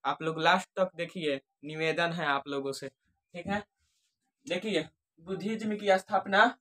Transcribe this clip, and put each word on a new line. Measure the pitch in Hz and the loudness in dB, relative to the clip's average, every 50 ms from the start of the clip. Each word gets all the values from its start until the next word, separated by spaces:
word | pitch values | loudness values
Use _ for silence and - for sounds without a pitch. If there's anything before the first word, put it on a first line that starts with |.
| - | -2
आप | 135 143 - | -4 -4 -2
लोग | 160 160 156 160 | -4 -4 -2 2
last | 160 165 180 190 190 _ _ | 4 4 4 4 2 _ _
तक | 196 185 185 _ | 0 0 0 _
देखिए, | 160 170 175 - 185 160 147 139 139 _ _ _ _ 139 | -8 -10 -8 -8 -4 -2 -2 -2 -4 _ _ _ _ -14
निवेदन | 147 156 156 160 160 156 160 175 170 | -10 -6 -2 -2 0 0 0 0 -2
है | 165 175 156 | -2 -2 0
आप | 147 139 139 - | 0 0 0 -2
लोगों | 143 139 139 139 139 135 | -4 -6 -4 -4 -6 -8
से, | - 143 | -8 -10
ठीक | 131 _ _ _ _ _ _ _ _ - 175 - | -12 _ _ _ _ _ _ _ _ -16 -12 -6
है। | - 196 208 - _ _ _ _ _ _ _ _ _ _ _ _ _ _ _ _ | -4 -4 -4 -4 _ _ _ _ _ _ _ _ _ _ _ _ _ _ _ _
देखिए, | - 175 185 208 220 190 160 160 - _ _ _ _ _ _ 165 | -4 -4 -4 -2 0 0 0 -2 -2 _ _ _ _ _ _ -10
बुद्धिज्म | 180 190 165 175 214 220 220 220 214 208 | -8 -8 -4 -4 -4 -4 -2 -2 -4 -4
की | 202 208 196 190 190 | 0 4 4 4 4
स्थापना | - - 208 190 - 202 196 202 226 254 - _ | 2 0 -2 0 0 4 6 6 6 6 4 _